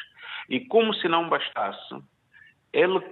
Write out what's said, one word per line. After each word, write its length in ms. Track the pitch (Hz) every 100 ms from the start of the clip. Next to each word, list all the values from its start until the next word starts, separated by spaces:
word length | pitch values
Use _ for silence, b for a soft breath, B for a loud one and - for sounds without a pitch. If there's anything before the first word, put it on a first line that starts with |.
| - B B B -
e, 140 | 127
como 320 | - 220 220
se 140 | 196 175
não 180 | 165 165
bastasse, 680 | 143 - - 101 101 - 131 - _ _ b b _ _
ele 280 | 147 180 180 180